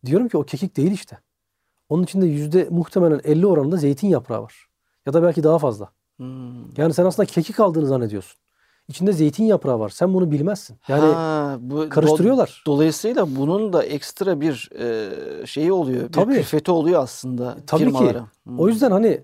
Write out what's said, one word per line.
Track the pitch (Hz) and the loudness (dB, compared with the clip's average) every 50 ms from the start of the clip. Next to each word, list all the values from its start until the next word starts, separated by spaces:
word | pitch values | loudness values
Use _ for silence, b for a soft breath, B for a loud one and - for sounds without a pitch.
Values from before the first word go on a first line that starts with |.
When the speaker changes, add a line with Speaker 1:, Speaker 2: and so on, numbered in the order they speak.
| - | -4
Speaker 1:
Diyorum | 127 143 190 247 233 | 0 0 0 0 2
ki, | - | -2
"O | 165 139 | -2 -4
kekik | - - 139 - 185 _ | -2 -6 -6 -6 -6 _
değil | - 139 180 208 | 0 0 0 0
işte. | 185 - _ - - _ _ _ _ _ _ _ _ _ _ _ _ _ _ | -2 -8 _ -20 -20 _ _ _ _ _ _ _ _ _ _ _ _ _ _
Onun | 151 165 185 | -2 -2 -2
içinde | 170 - 190 190 | 0 0 0 0
yüzde | 170 147 147 147 151 151 185 170 - | 2 0 -2 -4 0 2 0 2 2
muhtemelen | 170 170 165 - - 196 175 170 156 139 - | 0 -2 -2 0 0 2 4 4 2 2 2
elli | - 151 156 180 | 0 2 2 4
oranında | 202 185 151 135 139 175 | 4 4 2 2 0 0
zeytin | 185 147 143 143 135 - 202 | 0 0 0 0 0 0 0
yaprağı | 180 135 120 - 123 110 110 | 0 0 0 -4 -8 -8 -8
var. | 117 - _ _ _ _ _ _ _ _ _ _ | -12 -18 _ _ _ _ _ _ _ _ _ _
Ya | - 135 | 0 0
da | 165 165 | 2 2
belki | 175 160 165 151 | 4 2 2 2
daha | 156 160 165 | 4 4 4
fazla." | 147 139 113 101 104 - _ _ _ _ _ | 2 -2 -4 -4 -10 -18 _ _ _ _ _
Speaker 2:
Hmm. | _ 123 127 131 131 127 123 123 120 117 117 117 | _ -16 -14 -14 -14 -14 -14 -16 -16 -18 -16 -6
Speaker 1:
Yani | 139 147 165 151 | -2 0 0 2
sen | - 175 | 2 2
aslında | 185 175 - 202 | 2 2 0 -2
kekik | - - 180 160 - 220 - | -2 0 -4 -4 -4 0 0
aldığını | 226 196 165 160 156 | 2 2 2 0 0
zannediyorsun. | 135 135 127 120 110 104 101 90 - - _ _ _ _ _ _ _ _ _ _ - | 0 0 0 -2 -4 -6 -8 -12 -12 -20 _ _ _ _ _ _ _ _ _ _ -20
İçinde | 143 - 180 196 208 | -8 -2 0 0 2
zeytin | 156 160 147 143 - 220 | 2 2 0 2 2 2
yaprağı | 220 208 170 - 143 127 113 | 2 2 2 2 -2 -2 -2
var. | 110 104 | -2 -6
Sen | - - 170 185 190 | -4 -2 -2 0 2
bunu | 185 180 165 | 2 0 0
bilmezsin. | 147 147 143 180 208 190 - - 117 _ _ - | 0 0 -2 -2 -4 -6 -10 -18 -20 _ _ -2
Yani | 135 143 151 156 160 | 0 4 4 4 4
Speaker 2:
Ha, | 165 165 160 156 151 147 143 139 127 | 2 0 -2 -2 -2 -2 -4 -6 -8
bu | 120 127 139 | -10 -8 -6
do-, | 151 156 156 | -6 -6 -2
Speaker 1:
karıştırıyorlar. | - 156 156 151 151 143 165 214 269 262 202 - - - _ | 0 2 4 4 4 4 4 2 4 2 0 -2 -4 -8 _
Speaker 2:
dolayısıyla | 160 143 143 156 160 151 - - 214 247 247 202 160 135 | -2 2 2 2 2 0 -2 -4 -2 0 0 -2 -2 -2
bunun | 131 139 147 175 202 220 214 175 | -2 -2 0 0 0 -2 0 0
da | 165 - | 0 0
ekstra | - 147 143 - - - - 196 190 180 147 | 0 -4 -8 -8 -10 -8 -6 -2 -2 -2 -2
bir, | 143 160 143 113 - - - - | -2 -4 -4 -4 -10 -16 -12 -8
e, | - 120 113 110 107 98 - 67 65 - - 76 - | -6 -6 -4 -4 -6 -8 -8 -10 -10 -12 -12 -12 -14
şeyi | - - 139 151 170 190 | -10 -6 -4 0 0 0
oluyor. | 185 160 131 127 123 - - | 0 0 -2 -2 -4 -6 -4
Bir | 165 | 0
Speaker 1:
Tabii. | 170 190 226 277 | 0 2 2 2
Speaker 2:
külfeti | 240 147 - - 151 147 - | 0 0 0 -2 -2 0 2
oluyor | 180 170 151 160 180 165 131 | 0 2 2 2 2 2 2
aslında | 127 - - - 127 127 120 123 123 - - - | 0 -6 -12 -10 -8 -6 -6 -6 -8 -8 -12 -8
Speaker 1:
E, | |
tabii | - - 160 190 | -2 0 2 2
ki. | |
Speaker 2:
firmalara. | 254 - 131 123 - 120 120 120 - _ _ _ | 2 2 2 2 2 2 -2 -8 -14 _ _ _
Hmm. | - 123 123 | -14 -4 0
Speaker 1:
O | 160 196 | 2 2
yüzden | 233 220 277 254 | 2 4 2 4
hani | 190 190 226 220 160 - | 4 4 4 2 0 0